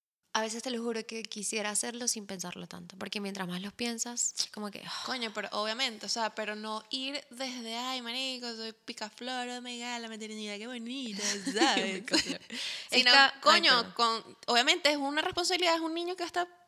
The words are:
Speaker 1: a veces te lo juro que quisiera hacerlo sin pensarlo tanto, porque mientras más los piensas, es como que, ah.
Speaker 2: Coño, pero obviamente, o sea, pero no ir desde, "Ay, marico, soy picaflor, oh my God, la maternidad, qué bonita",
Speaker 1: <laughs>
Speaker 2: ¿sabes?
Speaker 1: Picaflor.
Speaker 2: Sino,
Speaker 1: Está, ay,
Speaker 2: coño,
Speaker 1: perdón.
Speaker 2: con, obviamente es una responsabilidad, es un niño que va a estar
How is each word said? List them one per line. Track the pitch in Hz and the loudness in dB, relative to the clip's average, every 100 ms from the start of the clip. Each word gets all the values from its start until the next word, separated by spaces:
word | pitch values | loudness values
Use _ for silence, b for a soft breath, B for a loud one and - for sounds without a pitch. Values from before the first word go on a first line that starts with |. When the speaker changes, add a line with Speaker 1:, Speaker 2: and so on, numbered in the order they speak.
| _ _ _ | _ _ _
Speaker 1:
a | 220 | -4
veces | 220 226 | -2 -6
te | 254 | -6
lo | 240 | -4
juro | 233 226 220 | -2 -4 -6
que | 226 | -10
quisiera | 214 214 196 220 208 | -10 -8 -4 -2 -2
hacerlo | 208 240 240 240 | -2 -4 -4 -2
sin | 226 202 | -2 -6
pensarlo | 190 175 175 175 | -10 -8 -10 -12
tanto, | - 175 190 | -14 -16 -12
porque | 196 214 | -8 -6
mientras | 202 196 180 | -6 -6 -6
más | 180 | -6
los | 202 | -8
piensas, | - 240 233 240 240 - - | -6 -6 -4 -6 -4 -4 -2
es | - | -8
como | - 208 | -6 -10
que, | 202 180 | -10 -10
ah. | - - | -8 -6
Speaker 2:
Coño, | 247 226 | -4 -4
pero | 208 196 | -4 -4
obviamente, | 208 214 226 262 220 208 | -2 -2 0 -2 -2 -6
o | |
sea, | 240 214 214 | -2 -2 -2
pero | 208 214 | -6 -6
no | 214 214 - | -6 -8 -6
ir | 262 262 285 - | -6 -6 -8 -10
desde, | 240 262 254 226 226 | -10 -8 -8 -8 -4
"Ay, | 254 262 | -2 -4
marico, | 233 254 262 254 240 | -4 -4 -4 -6 -8
soy | 226 220 | -8 -10
picaflor, | 220 - 233 214 - 247 254 247 | -10 -12 -8 -10 -8 -6 -4 -4
oh | 247 | -6
my | 247 240 | -8 -8
God, | 240 240 | -6 -6
la | 226 | -6
maternidad, | 220 220 220 208 202 | -8 -8 -6 -6 -6
qué | 226 | -8
bonita", | 247 226 269 247 202 | -8 -6 -6 -6 -4
Speaker 1:
<laughs> | 208 202 196 208 | -2 -2 -2 4
Speaker 2:
¿sabes? | 269 214 190 185 | 4 4 2 -2
Speaker 1:
Picaflor. | 202 - - - - 240 B B B | 0 0 2 -6 -8 -6 B B B
Speaker 2:
Sino, | 226 247 | 6 10
Speaker 1:
Está, | 262 269 | 10 10
ay, | - | 8
Speaker 2:
coño, | 294 339 330 247 190 | 8 8 8 6 4
Speaker 1:
perdón. | - 233 226 - | 2 2 2 -4
Speaker 2:
con, | - - | -12 2
obviamente | 233 269 349 285 | 4 6 4 4
es | 294 | 4
una | 277 294 | 0 0
responsabilidad, | 349 370 349 359 349 330 | 0 0 0 2 4 4
es | |
un | 320 | 0
niño | 330 349 370 | -2 -4 -4
que | |
va | 339 | -4
a | 359 | -2
estar | 349 - | -4 -6